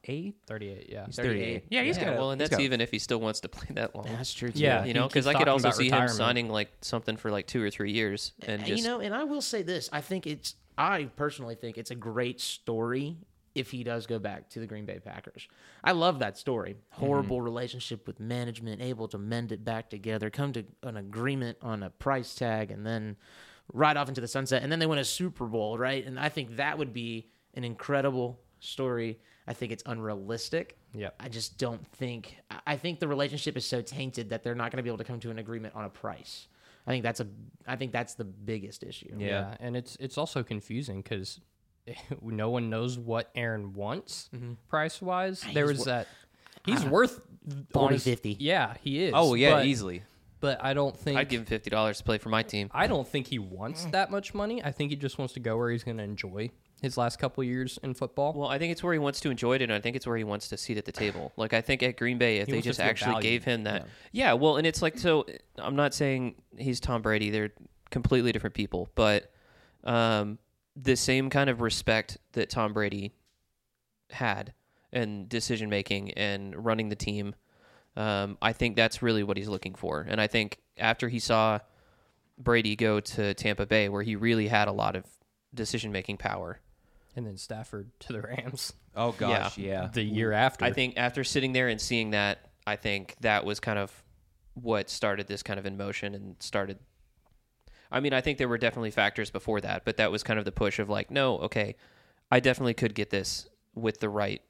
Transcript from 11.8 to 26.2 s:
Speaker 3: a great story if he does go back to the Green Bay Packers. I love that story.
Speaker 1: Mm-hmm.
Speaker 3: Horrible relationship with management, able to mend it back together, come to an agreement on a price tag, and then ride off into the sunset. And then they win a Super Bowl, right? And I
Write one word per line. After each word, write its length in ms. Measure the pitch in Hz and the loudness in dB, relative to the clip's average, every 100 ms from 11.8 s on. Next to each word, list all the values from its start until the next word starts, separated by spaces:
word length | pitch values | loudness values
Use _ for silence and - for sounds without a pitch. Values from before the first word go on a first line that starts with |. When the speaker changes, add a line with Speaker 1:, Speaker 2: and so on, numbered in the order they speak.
| 117 | -10
Speaker 3:
a 40 | 120 | -8
great 440 | 113 113 123 123 | -4 -2 -2 -2
story 760 | - - - 113 117 131 143 165 - _ _ | -6 -6 -2 0 0 0 -2 -8 -16 _ _
if 180 | - 127 | -6 -4
he 120 | 127 | -6
does 240 | 117 117 113 | -4 -6 -4
go 100 | 113 | -4
back 300 | 101 95 - | -4 -8 -12
to 100 | 113 | -12
the 60 | 113 | -10
Green 180 | 107 104 | -10 -10
Bay 120 | 92 | -12
Packers. 460 | 104 87 - - - _ - - | -12 -14 -16 -20 -20 _ -20 0
I 80 | - | 2
love 280 | 175 170 143 | 4 4 4
that 180 | 107 - | -2 -2
story. 380 | - 120 92 101 | -2 -2 -2 -10
Speaker 1:
Mm-hmm. 280 | _ - 139 | _ -2 2
Speaker 3:
Horrible 360 | 139 135 123 | 2 2 0
relationship 680 | 117 120 123 127 - 110 - | -2 -4 -6 -8 -8 -8 -10
with 100 | 104 | -10
management, 600 | 110 120 120 110 113 104 | -4 -2 -4 -6 -8 -6
able 280 | 123 117 110 | -6 -4 -6
to 80 | 101 | -6
mend 340 | 104 117 117 | -4 -4 -4
it 140 | 104 110 | -6 -4
back 240 | 113 - | -6 -6
together, 400 | 104 110 110 107 | -8 -4 -2 -2
come 240 | 139 143 | -2 -2
to 100 | 120 98 _ | -4 -10 _
an 120 | 127 110 | -10 -10
agreement 640 | 98 107 127 135 120 - | -8 -4 -2 -2 -4 -6
on 220 | 117 107 | -6 -6
a 60 | 95 | -6
price 440 | _ 139 135 117 | _ 0 0 -2
tag, 380 | - 120 110 104 | -2 0 0 -2
and 140 | 101 107 | -6 -4
then 320 | 113 107 101 - - - - - | -4 -6 -10 -16 -20 -20 -20 -10
ride 240 | 123 151 147 | 2 4 4
off 100 | 139 | 0
into 140 | 131 | -4
the 60 | 117 | -4
sunset. 340 | 135 131 127 | -4 0 0
And 80 | 135 | 2
then 80 | 165 | 0
they 60 | 160 | 2
win 140 | 147 | 2
a 40 | |
Super 440 | 131 - 180 - 120 | 0 -2 -4 -4 -2
Bowl, 300 | 113 107 117 | 0 0 0
right? 280 | 127 135 120 | 0 -2 -4
And 120 | |
I 120 | 127 | -4